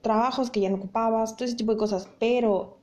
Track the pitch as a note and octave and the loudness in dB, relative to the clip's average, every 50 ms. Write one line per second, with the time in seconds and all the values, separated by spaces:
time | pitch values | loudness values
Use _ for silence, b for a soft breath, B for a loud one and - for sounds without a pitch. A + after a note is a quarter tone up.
0 | - A3+ A3 A3 A#3 C4 B3+ C#4 C4 A#3+ - G#3+ G3 F#3 G3 F#3+ G3 F#3+ - A3+ | -2 0 2 2 2 0 0 -2 -2 -2 0 0 0 2 0 -2 -4 -4 -2 -2
1 | A3+ A3+ A3+ A3+ A3 A3 A3+ - B3+ B3 A#3+ A#3 A3 A3 A3 G#3+ G#3+ G#3+ G#3 F#3 | 0 2 2 2 0 -2 -4 -4 -6 -4 -4 -2 0 0 0 0 0 0 -2 -4
2 | F#3+ - - - A3 A3+ B3 B3 A#3+ A3 G3+ F3+ - - - - | -4 -8 -6 -2 0 2 2 2 2 2 2 2 0 -4 -10 -10